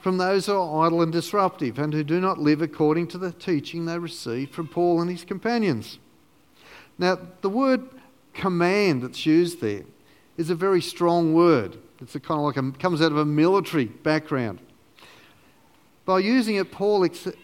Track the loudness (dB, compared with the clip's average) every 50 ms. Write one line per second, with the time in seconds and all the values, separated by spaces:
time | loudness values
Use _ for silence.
0 | -4 -2 0 0 0 2 0 0 0 0 0 0 0 0 0 2 2 4 4 2
1 | 2 2 0 -2 -4 -2 0 2 2 0 0 -2 -6 -4 -4 -4 -4 -2 -2 -2
2 | -2 0 0 0 0 0 0 2 2 2 2 2 0 -4 -2 2 2 2 2 2
3 | 0 -4 -6 -8 -8 -10 -10 -8 -4 -2 -2 -2 -2 -4 -8 -8 -6 -6 -6 -6
4 | -8 -10 -12 -10 -8 -6 -6 -6 -6 -8 -8 -10 -10 -6 -2 0 2 2 4 2
5 | 0 -2 -4 -6 -8 -10 -8 -6 -4 -2 0 0 2 0 0 -2 -4 -10 -16 -20
6 | -20 _ _ _ _ _ _ _ _ _ _ _ -20 -20 -20 -20 -20 -16 _ -2
7 | 0 0 0 0 -4 -12 -12 -6 -4 -2 0 2 2 2 2 2 -2 -6 -20 -20
8 | -20 -20 _ _ _ _ -10 -4 -2 0 0 2 2 2 2 2 2 2 2 0
9 | -2 -6 -8 -4 0 4 4 4 4 2 -2 -4 -4 -4 -4 -4 -8 -14 -20 _
10 | _ _ _ _ _ _ _ -6 -4 -4 -2 -2 0 2 2 2 0 -2 -4 0
11 | 2 2 2 4 2 4 4 6 6 6 6 4 2 -2 -8 -14 -20 -20 _ -20
12 | -16 -12 -12 -10 -8 -6 -4 -2 -2 -2 -2 -2 -4 -4 -4 -4 -2 -2 0 2
13 | 2 2 2 2 0 0 2 2 4 4 4 2 0 0 -2 -2 -2 -2 -4 -6
14 | -2 -2 -2 -2 -2 -4 -4 -4 -4 -4 -8 -10 -16 -20 -20 _ _ _ _ -20
15 | -20 -20 -20 -20 -20 -20 _ _ _ _ _ _ _ _ _ _ _ _ _ _
16 | _ 0 0 2 2 2 2 2 2 0 0 -2 -2 -4 -6 -4 0 2 2 2
17 | 2 0 0 -4 -12 -12 -12 -12